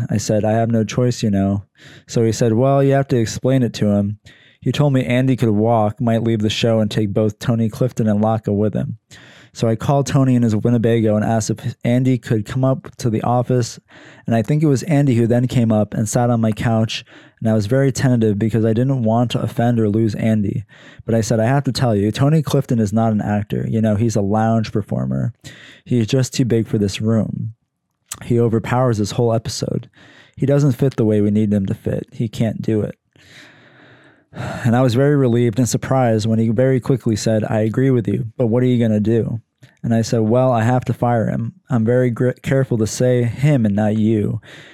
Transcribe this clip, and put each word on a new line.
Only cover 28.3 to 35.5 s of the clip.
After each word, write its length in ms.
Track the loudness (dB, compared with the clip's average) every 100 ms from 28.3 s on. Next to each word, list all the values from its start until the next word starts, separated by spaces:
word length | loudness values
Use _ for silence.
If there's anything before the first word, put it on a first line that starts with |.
| 2
overpowers 580 | 2 0 0 0 0 0
this 140 | -2
whole 220 | 0 0
episode. 560 | 0 -4 -8 -6 -6 -8 _ -20 -20 -20 -6
He 100 | 0
doesn't 280 | 2 2
fit 220 | 2 0 2
the 100 | 2
way 160 | 2
we 100 | 2
need 220 | 2 2
him 120 | 0 -2
to 80 |
fit. 340 | -4 -4 -6 -8
He 160 | -8 -8
can't 340 | -2 -4 -2
do 200 | -2 -2
it.' 180 | -2 -10 _ _ -20 -20 -20 -20 -20 -20 -20 -20 -20 _ _
And 440 | -12 -10 -4 0 2
I 60 |
was 120 | 2
very 220 | 2 2 2
relieved 420 | 2 2 0